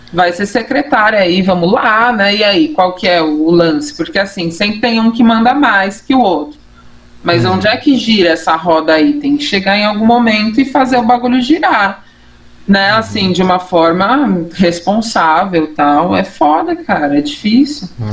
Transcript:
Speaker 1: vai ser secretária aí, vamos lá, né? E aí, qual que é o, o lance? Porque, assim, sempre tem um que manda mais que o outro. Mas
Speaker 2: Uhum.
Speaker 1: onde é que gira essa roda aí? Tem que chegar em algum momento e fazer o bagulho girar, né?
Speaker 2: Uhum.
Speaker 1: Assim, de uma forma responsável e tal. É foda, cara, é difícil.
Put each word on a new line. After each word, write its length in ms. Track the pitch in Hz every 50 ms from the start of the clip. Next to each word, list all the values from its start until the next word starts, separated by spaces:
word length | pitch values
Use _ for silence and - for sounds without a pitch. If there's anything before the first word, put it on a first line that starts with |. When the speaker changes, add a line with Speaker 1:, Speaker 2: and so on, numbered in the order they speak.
| - - 170
Speaker 1:
vai 180 | 175 180 175
ser 140 | 175 208 202
secretária 720 | 196 - 240 226 - 262 285 285 - - 220 214 214 220 208
aí, 220 | 185 170 180 196
vamos 300 | 180 196 180 180 170 180
lá, 420 | 220 - - 226 214 220 233 247 233
né? 220 | 208 196 202 202
E 80 | 214 208
aí, 260 | 202 196 170 156 147
qual 240 | - - 185 180 180
que 140 | - -
é 140 | 185 175 170
o, 260 | 160 156 151 151 156
o 40 | 165
lance? 420 | 175 175 165 165 151 147 - - -
Porque, 240 | - 160 165 165 196
assim, 300 | 196 196 - 196 170 170
sempre 280 | 165 - 202 208 214 -
tem 200 | - 240 226 226
um 120 | 226 226
que 120 | 233 - 233
manda 300 | 226 226 226 226 247 262
mais 460 | 294 277 233 202 196 190 202 202 -
que 140 | - - 262
o 60 | 262
outro. 380 | 233 190 170 147 147 147 - - - - - - - - - - - - - - -
Mas 200 | 165 170 170 -
Speaker 2:
Uhum. 100 | 185 190
Speaker 1:
onde 140 | 190 196
é 80 | 214 240
que 200 | 247 - 302 269
gira 320 | 233 214 226 220 202 175 165
essa 260 | 160 160 - 180 160
roda 380 | 160 170 175 160 156 156 160 160
aí? 200 | 156 151 143 147
Tem 220 | - - 139 143
que 80 | 143 -
chegar 320 | - 202 190 190 196 202
em 80 | 208 208
algum 200 | 214 214 208 220
momento 560 | 226 240 240 233 226 214 214 214 226 214 269
e 40 | 262
fazer 320 | 262 - 285 262 247 262
o 60 | 240 226
bagulho 380 | 226 247 240 240 247 247 254
girar, 640 | 247 254 320 - - 359 285 214 196 196 - - - - _ _ - - - - - - - - -
né? 240 | - 196 196 196 196 214
Speaker 2:
Uhum. 60 | 220
Speaker 1:
Assim, 320 | 220 - 208 208 190 185
de 100 | 175 170
uma 160 | 185 185 180 180
forma 840 | - - 185 165 165 165 170 185 196 214 254 294 277 208 190 175 160 - -
responsável 1080 | - 190 170 170 170 - 196 208 233 220 - - 196 165 160 156 175 196 196 175 165 151
e 40 |
tal. 480 | 151 - - 147 147 147 151 170 185 196
É 80 | 185 196
foda, 520 | - - - 320 294 311 339 339 349 330
cara, 420 | 339 330 - 190 160 147 143 143
é 40 | 147
difícil. 680 | - - - - - 208 226 262 294 - - - 196 170 - - 110 107